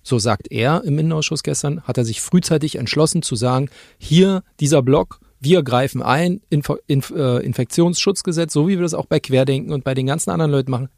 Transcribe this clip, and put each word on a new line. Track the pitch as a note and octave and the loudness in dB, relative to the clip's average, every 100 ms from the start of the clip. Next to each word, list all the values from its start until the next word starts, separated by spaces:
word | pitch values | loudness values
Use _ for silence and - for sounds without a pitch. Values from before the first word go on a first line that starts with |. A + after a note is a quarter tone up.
so | - A#2+ | -2 0
sagt | A2 G2+ - | 0 -2 -4
er | A2 A#2+ E3 | -2 0 0
im | G#3 D3 | 0 -2
Innenausschuss | D#3+ D#3 D3 D#3 | 0 -2 -4 -4
gestern, | - C#3+ C#3+ D3 | -4 -4 -4 -6
hat | - B2+ | -4 -2
er | |
sich | A2+ A2 | -2 -4
frühzeitig | - F3+ - D#3 D3+ - | 0 2 2 0 -2 -6
entschlossen | A#2+ D3 D#3 E3+ | -4 0 0 0
zu | - A2+ | -4 -2
sagen, | B2 B2+ C#3 - - _ | 0 0 -2 -10 -20 _
hier | - D#3 F#3+ F#3+ - - | 2 4 4 2 -4 -4
dieser | C#3+ D3+ | 2 2
Block, | B2+ D3 F#3 - _ _ | 4 2 2 -8 _ _
wir | C3+ F3+ | 2 2
greifen | C3 B2 C3+ C3 | 4 0 0 -2
ein, | - C3+ F3 F#3+ - | 0 2 2 -2 -2
Info-, | D3+ C#3+ - - | -2 0 -4 -2
Inf-, | C#3 - | -2 -2
äh, | E3+ C3 A#2+ | -2 0 0
Infektionsschutzgesetz, | - A#2 A#2+ - F3 F3 G3+ F#3+ - E3 E3 | -2 -4 -2 2 2 2 -2 -2 -2 -2 0
so | D3 D#3+ | 0 2
wie | F#3+ | 0
wir | |
das | F3 | -2
auch | E3 - | -4 -2
bei | D#3 | -2
Querdenken | - C3 C3+ C3+ D3+ | 2 2 2 0 -2
und | D3 | -6
bei | C3+ | -4
den | C3 C3 | -2 -2
ganzen | D#3 - | -2 -2
anderen | F3 D#3 | 0 0
Leuten | C#3 C3 | 0 0
machen. | B2 C3 | -4 -6